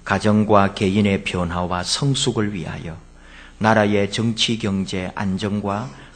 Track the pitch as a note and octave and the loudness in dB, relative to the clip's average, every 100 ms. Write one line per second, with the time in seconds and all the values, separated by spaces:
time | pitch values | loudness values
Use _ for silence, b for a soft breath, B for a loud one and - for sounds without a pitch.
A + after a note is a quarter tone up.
0 | - G2 G#2+ G#2 G#2+ G#2 G2 - G2 G2+ | -2 0 4 4 6 6 4 2 0 2
1 | G2+ G2 - F2+ F2 F2 F2 F2+ F2+ - | 2 2 -2 -4 -2 -2 -4 -4 -4 -2
2 | C#3 C3 C3 A2 G#2 G2+ D#2 - E2+ D#2+ | 0 0 0 0 -2 -4 -8 -10 -10 -12
3 | - - B B B B G#2+ A2 G#2 G2+ | -16 -20 B B B B 2 4 4 2
4 | G2+ G#2+ A#2 A2 - A2+ G#2+ G2 F2+ F#2+ | 0 0 -2 0 -2 -2 0 -2 -2 -4
5 | F#2 - G2+ F#2 G#2 G#2 G2 G2+ C3 - | -6 -4 -4 -2 -2 -2 -2 -4 -6 -12
6 | B | B